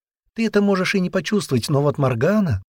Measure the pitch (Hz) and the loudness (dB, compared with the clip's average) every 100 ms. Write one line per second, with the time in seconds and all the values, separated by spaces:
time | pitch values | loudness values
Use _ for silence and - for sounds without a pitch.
0 | _ _ _ - 220 208 202 190 180 202 | _ _ _ -4 0 2 2 2 0 0
1 | 180 190 - 208 - 127 - 143 143 139 | 0 -4 -2 -2 0 -2 0 0 0 0
2 | 135 117 151 208 185 98 - | 0 0 0 2 0 -2 -6